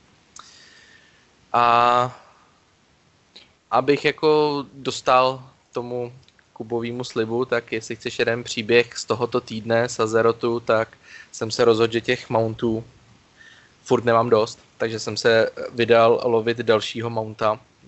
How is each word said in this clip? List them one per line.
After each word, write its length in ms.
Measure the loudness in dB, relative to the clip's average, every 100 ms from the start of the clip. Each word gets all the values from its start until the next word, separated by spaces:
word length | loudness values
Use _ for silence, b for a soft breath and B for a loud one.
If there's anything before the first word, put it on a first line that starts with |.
| _ _ _ B B B B B B B B B B _ _
A 120 | 0 4 4 4 2 0 B B B B B _ _ _ _ _ _ _ -20 -20 _ _
abych 340 | 0 2 0
jako 640 | 0 -2 2 2 2 -2 -8
dostal 680 | -10 -10 -6 0 2 2 -2 -10 _ _
tomu 400 | -10 -8 -8 -10 -14 _ _ _ -16
Kubovému 460 | -8 -6 -4 -8
slibu, 400 | -6 -4 -2 -2
tak 280 | -2 -4 -4
jestli 240 | -8 -8 -10
chceš 220 | -8 -4
jeden 260 | -2 -2
příběh 540 | -6 -8 2 2 2 -2
z 60 |
tohoto 360 | -6 -4 -2 -4
týdne 480 | -6 -8 -2 0 0
z 120 | -2
Azerotu, 600 | 0 2 2 0 -2 -4
tak 380 | -2 -2 -2 _ B B B
jsem 180 | -10 -6
se 140 | 2
rozhodl, 280 | 4 4 2
že 80 | 0
těch 300 | -2 -4 -2
mountů 540 | -2 -2 -2 -4 -4 -6 _ _ _ _ b b b b b
furt 200 | -2 0
nemám 260 | 4 2 4
dost, 280 | 2 2 -4 _ -8
takže 220 | -6 -6
jsem 180 | -8 -2
se 340 | 2 4 2 -2 -8
vydal 460 | -2 4 6 6 4
lovit 340 | 2 0 0 -2
dalšího 520 | 2 2 0 -8 -8
mounta 500 | -6 -8 -4 -2 -2 _ _